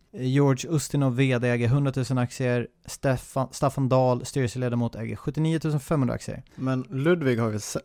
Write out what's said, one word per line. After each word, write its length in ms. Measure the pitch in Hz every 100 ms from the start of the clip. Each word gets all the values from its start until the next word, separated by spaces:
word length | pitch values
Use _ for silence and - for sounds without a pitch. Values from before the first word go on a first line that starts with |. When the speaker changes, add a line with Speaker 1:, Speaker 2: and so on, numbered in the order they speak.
| _
Speaker 1:
George 560 | 202 127 139 143 131 -
Ustinov, 440 | 160 - 147 135 120
V 220 | 135 123
D, 100 | 123
äger 180 | 120 117
hundratusen 500 | 139 139 135 123 131
aktier. 500 | 123 - 127 123 113 _ -
Stefan, 600 | - 139 127 - 139 127
Staffan 380 | - 143 139 131
Dahl, 360 | 131 127 123 127
styrelseledamot, 720 | 143 123 127 123 120 117 -
äger 200 | 113 117
sjuttionio 440 | - 147 160 160
tusen 200 | 156 147
femhundra 360 | - 156 123 117
aktier. 280 | - 113 - -
Speaker 2:
Men 300 | 131 131 127
Ludvig 480 | 131 151 180 135 113
har 80 | 113
väl 80 | 107
s-, 200 | - -